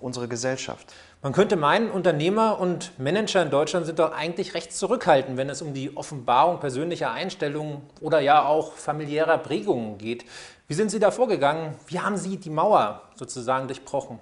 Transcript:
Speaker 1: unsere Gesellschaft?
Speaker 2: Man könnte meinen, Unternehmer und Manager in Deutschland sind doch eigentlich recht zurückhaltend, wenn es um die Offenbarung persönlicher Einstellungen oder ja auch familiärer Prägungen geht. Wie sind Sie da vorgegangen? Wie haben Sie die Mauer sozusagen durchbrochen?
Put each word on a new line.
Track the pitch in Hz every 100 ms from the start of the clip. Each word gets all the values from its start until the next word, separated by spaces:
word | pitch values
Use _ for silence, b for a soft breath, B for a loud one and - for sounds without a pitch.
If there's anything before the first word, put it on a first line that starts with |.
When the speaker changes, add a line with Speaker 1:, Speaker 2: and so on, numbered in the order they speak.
Speaker 1:
unsere | 127 123 120
Gesellschaft? | 120 127 131 - - - B B B
Speaker 2:
Man | 143
könnte | 175 220
meinen, | 202 147 180 226
Unternehmer | 196 175 151 160 214 220 202
und | 180 165 - -
Manager | 131 196 214 190
in | 160
Deutschland | 139 151 185 160
sind | 165
doch | 156
eigentlich | - 160 175 180
recht | 170 -
zurückhaltend, | - 190 240 180 143 131 127
wenn | 135
es | 139
um | 160
die | 135 135 -
Offenbarung | - 143 117 123 160 170
persönlicher | 147 127 165 170 143
Einstellungen | 117 185 - 151 143 151 143 - -
oder | 156 156
ja | 139 151
auch | 139 156 156
familiärer | - - 151 147 147 160 156
Prägungen | - 151 208 135 110 101
geht. | 107 120 - B B B -
Wie |
sind | 147 214
Sie | 208
da | 202
vorgegangen? | - 170 170 139 156 160 131 -
Wie | 170
haben | 190 202
Sie | 175 190
die | 160
Mauer | 156 196 190 107 104 -
sozusagen | - 127 127 117 131 135
durchbrochen? | 131 - 143 - 117